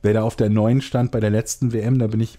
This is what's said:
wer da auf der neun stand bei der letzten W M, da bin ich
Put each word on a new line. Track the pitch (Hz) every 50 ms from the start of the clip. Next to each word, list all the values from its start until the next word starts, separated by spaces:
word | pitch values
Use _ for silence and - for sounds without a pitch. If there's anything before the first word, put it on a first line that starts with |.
| -
wer | 104 104
da | 110
auf | 110 113 -
der | - 117 107
neun | 104 107 107 113 123 135
stand | 131 - - 123 120 123
bei | - 117
der | 107 107
letzten | 104 110 117 - - - 135 120
W | 117 113
M, | 104 117 131 131
da | 120 107
bin | 110 110
ich | 113 107 -